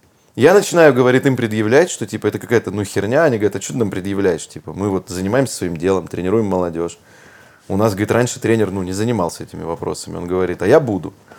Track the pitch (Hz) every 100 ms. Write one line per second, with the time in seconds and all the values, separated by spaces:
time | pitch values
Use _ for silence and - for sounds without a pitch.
0 | _ _ _ - 131 202 - 170 160 127
1 | 123 127 135 123 117 107 107 131 175 -
2 | 113 104 107 104 - 113 104 95 98 -
3 | 98 131 165 117 101 98 - 147 107 95
4 | 92 98 98 80 - - - 80 101 95
5 | - 87 95 120 135 - 92 85 87 95
6 | 82 87 90 110 107 95 87 82 85 -
7 | _ - - - - _ - 98 110 95
8 | 101 113 123 - 110 113 101 98 90 95
9 | 113 117 85 - 87 85 82 82 - 90
10 | - 87 87 92 92 87 92 147 135 98
11 | 80 - _